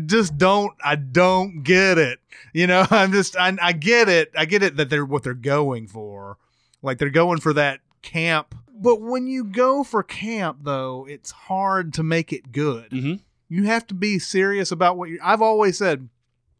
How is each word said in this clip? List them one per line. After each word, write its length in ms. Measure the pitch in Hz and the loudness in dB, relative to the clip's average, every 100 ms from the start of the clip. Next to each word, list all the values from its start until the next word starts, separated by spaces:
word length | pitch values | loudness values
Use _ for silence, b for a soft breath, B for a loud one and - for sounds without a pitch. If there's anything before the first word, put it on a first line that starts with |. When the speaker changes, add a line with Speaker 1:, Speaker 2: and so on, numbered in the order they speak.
| 156 | 0
Speaker 1:
just 320 | 226 180 147 | 2 2 2
don't, 360 | 185 202 202 - | 4 4 0 -4
I 120 | 143 147 | -2 -2
don't 680 | 135 147 185 185 196 160 | 0 2 4 2 0 -6
get 340 | 139 185 190 165 | 2 4 4 4
it. 220 | 135 131 _ B B | 2 -2 _ B B
You 140 | 160 180 | -2 2
know, 180 | 185 185 | 4 4
<laughs> 40 | |
I'm 200 | 214 190 | 4 4
just, 260 | 196 180 185 | 2 0 0
I, 180 | 180 185 | -2 0
I 100 | 175 | -2
get 360 | 165 175 240 208 | 0 2 4 6
it. 220 | 170 156 160 | 4 2 -2
I 80 | 160 | 0
get 180 | 202 | 2
it 140 | 190 143 | 0 0
that 120 | 135 | -2
they're 160 | 147 139 | -2 -2
what 180 | 139 | -4
they're 100 | 123 | -6
going 540 | 127 135 147 139 120 110 | -6 -2 0 0 -4 -12
for. 500 | 110 104 101 98 - _ _ _ _ | -14 -14 -14 -16 -18 _ _ _ _
Like, 160 | 135 123 | -6 -2
they're 120 | 143 | 0
going 300 | 151 175 160 | 2 2 2
for 140 | 156 | 0
that 260 | 147 143 135 _ _ | 2 0 -2 _ _
camp. 540 | - 165 165 156 - - _ 226 | -10 -4 -2 -2 -4 -18 _ -2
But 220 | 233 220 | 0 0
when 240 | 226 254 254 | 0 -6 -4
you 200 | 262 208 | -6 -6
go 380 | 214 262 277 262 | 0 2 2 0
for 180 | 214 | -4
camp, 560 | - - 214 226 170 139 | -4 -10 -8 -4 -6 -6
though, 440 | 147 135 131 127 135 | -6 -6 -6 -10 -14
it's 220 | 143 - | -18 -20
hard 640 | - - 190 196 190 165 | -20 -8 -4 0 -2 -2
to 100 | 156 | -4
make 300 | 160 165 160 | -2 -2 -2
it 180 | 143 131 | -10 -8
good. 380 | 139 151 117 113 | -4 -2 -4 -8
Speaker 2:
Mm-hmm. 220 | 127 139 190 _ _ - | -6 -6 -6 _ _ -6
Speaker 1:
You 160 | 170 | -2
have 240 | 208 226 226 | 0 0 -4
to 60 | |
be 260 | 185 208 185 | -6 -2 -2
serious 500 | - 190 196 202 180 | -2 0 0 -2 -4
about 260 | 170 180 180 | 0 0 0
what 120 | 170 | -8
you're, 140 | 170 | -6
I've 180 | 175 214 | -2 2
always 360 | 220 220 202 - | 2 4 2 2
said, 320 | 190 139 127 _ _ _ _ | -2 -2 -6 _ _ _ _